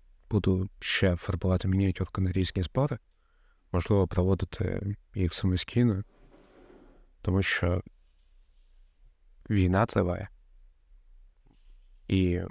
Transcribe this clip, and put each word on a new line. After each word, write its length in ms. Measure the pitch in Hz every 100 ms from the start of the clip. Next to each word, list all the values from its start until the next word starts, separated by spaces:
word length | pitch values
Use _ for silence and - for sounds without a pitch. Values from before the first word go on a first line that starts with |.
| - - -
буду 380 | 107 95 92 98 -
ще 360 | - - 98 87
фарбувати 520 | - 87 92 92 92
мініатюрки 520 | 92 98 90 92 -
на 120 | 92
різні 300 | 92 90 -
збори, 360 | 90 - 143 117 _ _ _ _ _ _ _
можливо, 340 | 90 - 101 92
проводити 880 | - 92 95 - - 92 95 101 101 _
їх 200 | - 90
самостійно, 680 | - 98 90 - - 123 98 - _ - - _ - - - - - - _
тому 200 | - 95
що 400 | 101 - 87 90 - _ _ _ _ - _ _ _ - - _ - _ _ - -
війна 360 | 104 92 95 113
триває, 420 | 104 90 87 92 - _ - - _ _ - - - - _ _ _ - - - - -
і 320 | 95 90 87 90